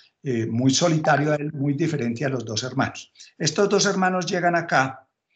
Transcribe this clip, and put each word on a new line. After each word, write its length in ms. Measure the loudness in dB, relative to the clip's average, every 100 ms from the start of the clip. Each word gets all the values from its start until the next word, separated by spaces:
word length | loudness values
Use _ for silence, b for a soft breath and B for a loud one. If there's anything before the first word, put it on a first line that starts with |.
| b _
Eh, 240 | -4 -2 -2
muy 260 | 0 2
solitario 600 | 2 2 2 2 2 2
él, 200 | 0 -4
muy 200 | -2 -2 0
diferente 500 | -2 -2 -2 -2 -4
a 40 |
los 140 | -4
dos 200 | -4 -6
hermanos. 480 | -4 -2 -2 -4 -18 B B _
Estos 320 | -2 0 2
dos 160 | 4 2
hermanos 400 | 2 0 0 -2
llegan 300 | 0 0 0
acá 500 | 2 2 0 -4 _ _ _